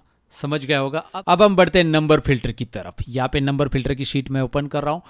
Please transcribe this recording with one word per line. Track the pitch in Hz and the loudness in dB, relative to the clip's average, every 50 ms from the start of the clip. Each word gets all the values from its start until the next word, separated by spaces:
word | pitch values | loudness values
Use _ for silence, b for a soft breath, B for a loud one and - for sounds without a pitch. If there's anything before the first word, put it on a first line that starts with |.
| _ _ _ _ _ _ - | _ _ _ _ _ _ -14
समझ | - - 143 147 151 135 | -10 -6 -4 -4 -4 -2
गया | 131 151 139 | -2 0 0
होगा। | 135 139 135 160 | 0 -2 -4 -6
अब, | - - - 185 196 - | -8 -8 -12 -6 0 2
अब | 175 175 214 | 4 6 6
हम | 208 196 | 6 6
बढ़ते | 180 185 170 - 190 | 6 4 4 4 4
हैं | 175 | 4
नंबर | 160 156 156 156 151 156 147 | 4 2 2 4 4 4 2
फिल्टर | - - 143 120 - 120 117 | 4 2 0 0 -2 -4 -6
की | - 127 | -6 -8
तरफ। | - - - - - - - - - | -10 -10 -12 -12 -12 -10 -10 -8 -6
यहाँ | 120 127 127 131 - | -4 -4 -4 -2 -2
पे | 147 | -2
नंबर | 139 139 139 139 147 135 | -2 -2 0 -2 -2 -2
फिल्टर | - 139 123 135 139 | -2 -2 -2 -2 -4
की | 127 139 | -4 -4
शीट | - - 143 131 135 | -4 -4 -4 -4 -4
मैं | 135 135 | -4 -4
ओपन | 131 123 - 147 143 | -4 -2 -2 -4 -4
कर | 143 - 147 143 | -4 -4 -4 -4
रहा | 147 151 | -4 -4
हूँ | 180 - b | -6 -8 b